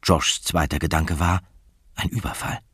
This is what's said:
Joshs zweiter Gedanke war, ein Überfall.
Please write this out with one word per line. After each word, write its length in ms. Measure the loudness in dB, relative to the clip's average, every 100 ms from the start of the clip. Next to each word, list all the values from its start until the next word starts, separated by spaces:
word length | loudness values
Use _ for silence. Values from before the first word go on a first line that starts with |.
Joshs 380 | 4 4 4 -2
zweiter 380 | -2 0 0 0
Gedanke 400 | 0 0 0 0
war, 220 | 2 0 -2 -20 _ _ _ -8
ein 140 | -4
Überfall. 500 | -4 -6 -6 -8 -8 -12